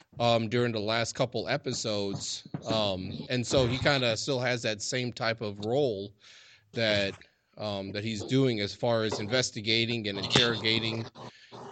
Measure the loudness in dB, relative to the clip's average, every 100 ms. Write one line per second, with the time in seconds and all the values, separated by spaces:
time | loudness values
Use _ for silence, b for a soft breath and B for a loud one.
0 | b 0 4 4 2 2 2 0 0 0
1 | 0 0 0 0 -2 -2 -2 -4 -2 0
2 | -2 -4 -6 -10 -10 -10 -2 0 0 -2
3 | -6 -8 -4 -2 2 2 4 2 2 2
4 | 2 0 -2 0 0 0 -2 -4 -4 -2
5 | -4 -2 -2 -2 -4 -4 0 2 2 0
6 | -6 -12 b b b b _ -2 2 2
7 | 2 -4 -16 _ _ -8 -6 -4 -4 -6
8 | -4 -4 2 4 4 2 -2 -2 2 2
9 | 2 -2 0 0 0 -2 2 2 2 0
10 | -2 -4 2 4 4 2 2 2 0 -4
11 | -6 -12 B B B -18 -14